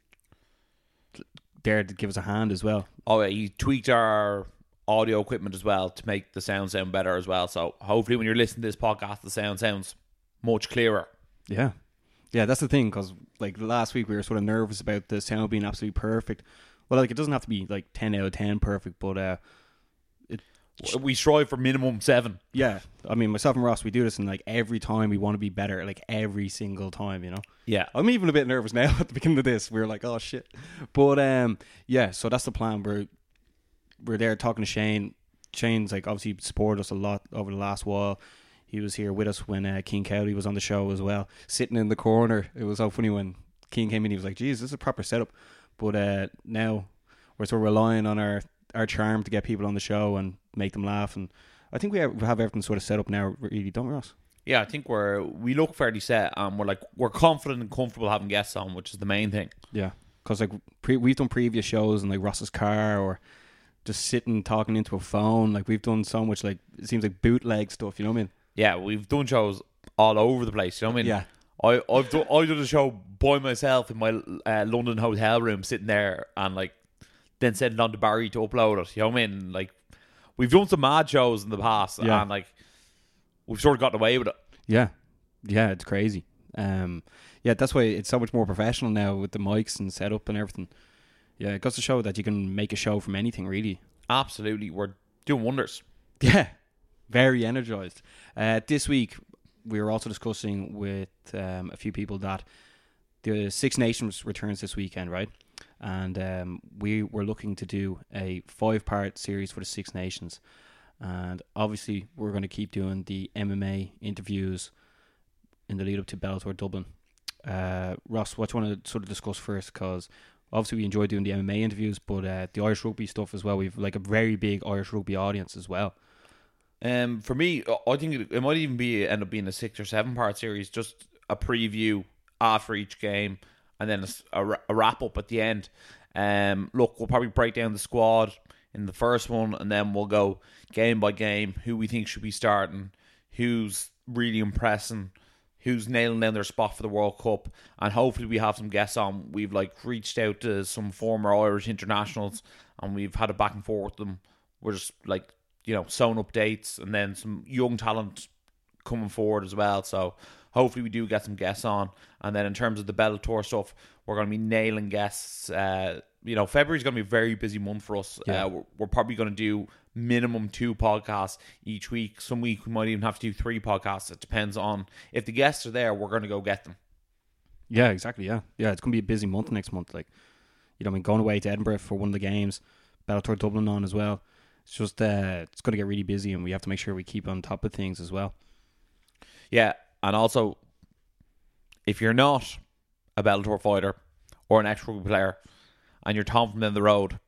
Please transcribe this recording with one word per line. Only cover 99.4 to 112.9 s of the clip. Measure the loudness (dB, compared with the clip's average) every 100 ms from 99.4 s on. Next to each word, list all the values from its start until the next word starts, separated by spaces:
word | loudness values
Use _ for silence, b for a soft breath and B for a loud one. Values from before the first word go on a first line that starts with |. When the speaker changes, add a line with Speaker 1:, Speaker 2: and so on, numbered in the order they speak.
| _ _
Speaker 1:
we | -6 -2
were | 0
also | -2 -4
discussing | -6 -6 -4 -4 -4 -6
with, | -8 -6 -6 -8 _ -12
um, | -8 -6 -6 -8
a | -8
few | -8
people | -6 -6 -6
that | -6 -6 -10 b b b b b _ _
the | -4 -2 -2
Six | 0 0 2
Nations | 2 2 -4 -6
returns | -10 -6 -6 -6
this | -6 -6
weekend, | -6 -6 -6
right? | -4 -6 -10 B B B B
And, | -8 -4 -4 -4
um, | -4 -6 -8 -10 -14 -6
we | -2 0
were | -2 -2
looking | -4 -4 -6 -8
to | -6
do | -4 -4 -8 -10
a | -8 -6 -6 -10
five-part | -2 0 0 0 -2 -2 -6
series | -6 -6 -6
for | -10
the | -10
Six | -10 -8
Nations. | -6 -6 -8 -12 -16 b b b b b _
And | -8 -6 -6 -10 -10 -4
obviously, | -2 -2 -6 -8 -8
we're | -8 -4
gonna | -4 -4
keep | -6 -6
doing | -4 -4